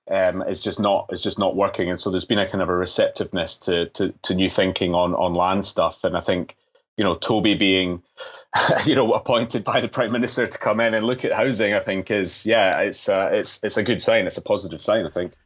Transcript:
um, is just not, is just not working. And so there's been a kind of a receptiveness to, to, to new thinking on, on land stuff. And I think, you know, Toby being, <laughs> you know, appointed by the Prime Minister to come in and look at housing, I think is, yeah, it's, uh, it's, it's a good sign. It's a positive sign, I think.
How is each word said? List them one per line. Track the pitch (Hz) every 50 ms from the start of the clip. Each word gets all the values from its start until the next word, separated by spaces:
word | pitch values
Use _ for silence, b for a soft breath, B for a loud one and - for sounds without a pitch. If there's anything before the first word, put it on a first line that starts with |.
| - -
um, | 87 95 95 90 87 92 -
is | - 95 -
just | - 104 92 -
not, | 104 101 98 92 - -
is | 90 87 -
just | 104 92 -
not | 101 92 -
working. | 95 98 95 - - 95 87
And | 90 87
so | - 104
there's | 92 92 87
been | - 117 104
a | 98 92
kind | - 98
of | 92 82
a | 90
receptiveness | 90 92 90 - - 107 - - - 101 - - 90 82 - - -
to, | - - 90 85 85 82
to, | - - 101 92 - _
to | - - 95
new | 92 95 90
thinking | - - 98 95 90 - 98 87 87
on, | 87 90 87 87
on | - - 90 87
land | 85 87 92 95 101 98
stuff. | - - - 85 82 - - -
And | 92 85
I | 87
think, | - - 98 90 85 - - _ _ _ _ _ _ _ _ -
you | 107
know, | 95 85
Toby | - - - 117 107 92 110 101
being, | 90 104 95 95 95 92 90 87 87 - B B B B B B B B
<laughs> | B B B B - 127 - -
you | 135 143
know, | 127 123 107 110
appointed | 110 - - 127 117 120 120 - 123 98
by | - 113 127
the | 120 113
Prime | - - 123 110
Minister | 117 120 120 120 - - 120
to | - - -
come | - 117 107 110
in | 117 117 110
and | 110 107
look | 117 127 127 -
at | 127
housing, | 90 98 113 135 127 101 110 101 104
I | 101
think | 92 - 98 95 92 -
is, | 110 104 95 85 - - -
yeah, | 110 113 113 101 95 85 71
it's, | 95 104 - - - -
uh, | 98 95 98 - -
it's, | 107 101 - - - -
it's | 107 98 110
a | 107
good | 123 120 85 -
sign. | - 113 113 95 87
It's | - -
a | -
positive | - 104 98 80 78 76 76 -
sign, | - 104 113 - -
I |
think. | - - 90 - - _ _